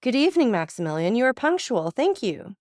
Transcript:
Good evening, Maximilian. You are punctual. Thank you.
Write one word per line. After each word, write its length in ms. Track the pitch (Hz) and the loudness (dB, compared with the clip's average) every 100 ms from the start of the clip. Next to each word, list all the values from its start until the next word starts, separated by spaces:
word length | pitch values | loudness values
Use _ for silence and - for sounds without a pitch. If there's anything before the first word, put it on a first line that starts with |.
Good 140 | - 254 | 0 2
evening, 360 | 302 359 269 | 2 4 2
Maximilian. 640 | 202 160 - 170 156 165 226 | 2 -2 -4 -4 0 0 2
You 100 | 254 | 2
are 80 | |
punctual. 580 | 254 302 359 - 226 160 | 2 0 0 0 -2 -2
Thank 300 | - 320 381 | 0 0 0
you. 340 | 208 151 - 196 | -4 -6 -10 -18